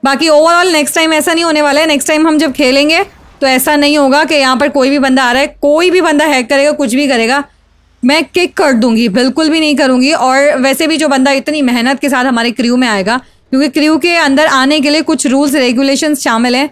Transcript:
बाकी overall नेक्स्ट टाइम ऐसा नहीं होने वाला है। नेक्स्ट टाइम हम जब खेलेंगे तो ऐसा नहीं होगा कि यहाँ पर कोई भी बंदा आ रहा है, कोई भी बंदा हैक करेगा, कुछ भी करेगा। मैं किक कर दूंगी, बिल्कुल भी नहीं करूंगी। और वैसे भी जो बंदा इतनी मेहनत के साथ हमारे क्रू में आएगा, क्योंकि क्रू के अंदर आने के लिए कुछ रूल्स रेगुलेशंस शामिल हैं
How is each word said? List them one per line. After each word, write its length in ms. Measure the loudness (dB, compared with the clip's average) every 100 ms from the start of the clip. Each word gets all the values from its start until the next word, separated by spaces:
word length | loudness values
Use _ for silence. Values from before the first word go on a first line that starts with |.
बाकी 260 | -2 -2 2
overall 440 | 4 4 2 2
नेक्स्ट 220 | 0 -2
टाइम 180 | -2 0
ऐसा 200 | 0 -2
नहीं 120 | -2
होने 180 | -2 0
वाला 180 | 0 0
है। 60 | 0
नेक्स्ट 220 | -2 -2
टाइम 180 | 0 2
हम 120 | 2
जब 140 | 0
खेलेंगे 500 | 0 0 2 2 0 -2 -10 -20 -4
तो 60 | -2
ऐसा 300 | 0 0 0
नहीं 220 | 2 2
होगा 260 | 2 2
कि 100 | 2
यहाँ 220 | 0 0 0
पर 120 | 0
कोई 220 | 0 0
भी 80 | 2
बंदा 240 | 0 0
आ 100 | 0
रहा 100 | 0
है, 140 | -2 -2
कोई 280 | 0 2 2
भी 100 | 2
बंदा 240 | 0 0
हैक 240 | 0 0 0
करेगा, 240 | 0 0
कुछ 220 | 0 -2
भी 120 | -2 0
करेगा। 340 | 0 0 -2 -4 _ _ _ _ _
मैं 220 | 0 0
किक 320 | -2 -2 -4 -2
कर 160 | 0
दूंगी, 360 | 2 2 0 0
बिल्कुल 420 | 0 -2 0 0
भी 100 | 0
नहीं 160 | 0 0
करूंगी। 360 | 0 2 0
और 440 | 0 0 2 0 0
वैसे 280 | -2 0 -2
भी 100 | 0
जो 120 | 0
बंदा 240 | 0 2
इतनी 300 | 0 -2 -2
मेहनत 380 | -2 0 -2 -2
के 80 | -2
साथ 160 | -2
हमारे 260 | 0 -2 -4
क्रू 260 | -2 -2 0
में 120 | 0
आएगा, 320 | -2 -2 -4 -6 _ _
क्योंकि 180 | -2 -2
क्रू 260 | 0 0 0
के 160 | 0 0
अंदर 300 | 2 2 2
आने 340 | 2 0 0
के 100 | 0
लिए 120 | -2
कुछ 240 | -2 -2 0
रूल्स 280 | 0 0
रेगुलेशंस 680 | 0 0 0 0 0 -2 -2
शामिल 340 | -2 -2 0 0
हैं 120 | -4